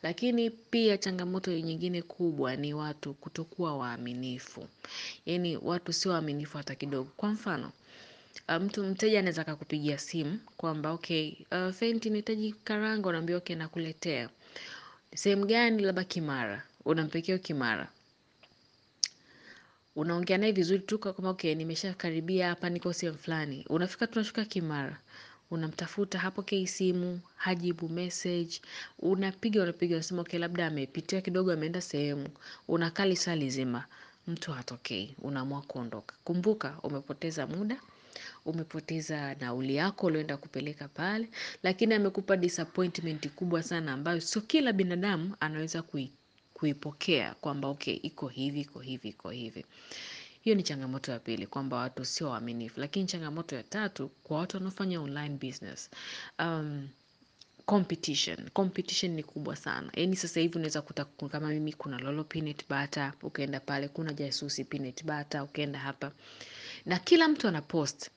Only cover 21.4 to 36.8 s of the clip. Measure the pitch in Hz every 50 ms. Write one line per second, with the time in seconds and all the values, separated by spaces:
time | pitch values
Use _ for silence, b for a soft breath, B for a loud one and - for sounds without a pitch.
21.4 | - 165 156 160 160 165 165 160 - 196 180 - - 175 160 165 160 165 185 185
22.4 | 180 175 175 175 - 175 175 175 - 180 170 - - 170 156 147 - - 165 160
23.4 | 151 143 135 - - - 143 165 175 185 - - 240 226 - 226 214 214 - -
24.4 | 214 214 - 190 165 156 151 143 135 135 151 - _ B B B B B B B
25.4 | B _ 170 165 160 160 156 - 170 165 - - 202 196 - 185 175 190 185 -
26.4 | 190 - 208 196 190 185 - - 190 185 180 180 175 180 175 180 175 - _ -
27.4 | - 185 185 175 170 180 175 165 170 160 165 170 180 180 170 - - 180 175 175
28.4 | 170 170 - - B B B B B B B B - 170 196 185 196 190 190 -
29.4 | - 233 208 214 185 175 170 - 180 175 170 160 160 - 180 175 170 - - 170
30.4 | 170 170 175 175 175 160 156 143 135 127 - 160 156 - 202 190 185 - 175 185
31.4 | 185 185 170 156 151 160 170 180 175 - - 143 147 147 143 143 139 147 143 B
32.4 | B B B B B - 165 170 170 165 165 - 196 190 185 175 - 180 170 156
33.4 | 143 131 127 135 131 127 120 120 - B B B B B B B _ - 165 165
34.4 | - 170 147 127 123 - 123 123 _ - 120 95 98 - - - - - 143 131
35.4 | 131 135 139 143 143 - - 131 120 117 113 107 - - - _ _ - 170 180
36.4 | 180 214 214 214 - 135 147 165